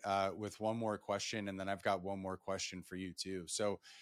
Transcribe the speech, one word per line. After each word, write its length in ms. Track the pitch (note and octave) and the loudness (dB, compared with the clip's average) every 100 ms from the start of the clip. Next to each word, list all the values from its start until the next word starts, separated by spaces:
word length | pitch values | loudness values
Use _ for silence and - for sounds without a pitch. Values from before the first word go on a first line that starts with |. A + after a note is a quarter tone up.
uh, 280 | G2+ G2 G2 F#2 | 2 4 4 2
with 240 | G#2 - | -4 0
one 180 | A2 A2+ | 0 2
more 200 | A2 G2+ | 2 0
question, 500 | - G2+ - A2+ G2 | 0 0 0 -2 -2
and 120 | F#2+ | -2
then 100 | F#2+ | -2
I've 120 | G2 | 0
got 180 | G#2 F#2+ | 2 2
one 180 | F#2 G2 | 2 -2
more 180 | F#2+ F#2 | -2 -4
question 460 | - F#2+ - F#2 | -2 -2 -2 -6
for 120 | F2 F#2 | -8 -6
you 180 | F#2+ | -6
too. 340 | D#2+ F#2+ F#2+ E2 | -6 -6 -4 -2
So, 320 | - G#2 G2 - - | 0 2 0 -4 -20